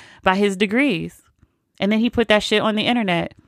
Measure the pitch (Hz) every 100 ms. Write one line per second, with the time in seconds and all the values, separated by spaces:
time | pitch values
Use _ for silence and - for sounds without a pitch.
0 | - - 190 190 208 190 208 233 285 165
1 | 170 - _ _ _ _ _ - 196 220
2 | 226 240 226 214 - 208 220 214 - 240
3 | 196 170 170 -